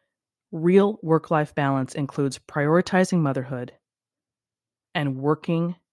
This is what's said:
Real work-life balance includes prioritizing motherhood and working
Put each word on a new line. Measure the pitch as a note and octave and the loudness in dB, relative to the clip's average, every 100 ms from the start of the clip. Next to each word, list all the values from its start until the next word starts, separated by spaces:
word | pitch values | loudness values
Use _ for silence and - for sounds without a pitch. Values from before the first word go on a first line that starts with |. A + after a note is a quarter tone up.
| _ _ _ _ _ | _ _ _ _ _
Real | E3+ E3+ F#3+ G3+ A3 | -2 4 4 4 0
work-life | D#3+ D#3+ - D#3+ D3+ - | 0 0 2 0 0 -2
balance | C#3 C3+ B2+ - | 0 0 -2 -6
includes | C#3 - C#3 - | -6 -2 -4 -4
prioritizing | - D3+ D3 E3+ - F#3 F#3 F3+ | -8 -2 2 2 2 2 2 2
motherhood | D3 C3+ B2 B2+ B2+ - _ _ _ _ _ _ _ _ _ _ _ | 0 -2 -6 -8 -10 -16 _ _ _ _ _ _ _ _ _ _ _
and | F3 C#3+ C3 | -4 -4 -2
working | C#3+ D#3 - E3 E3+ F3 _ | -2 -2 -2 -2 -2 -6 _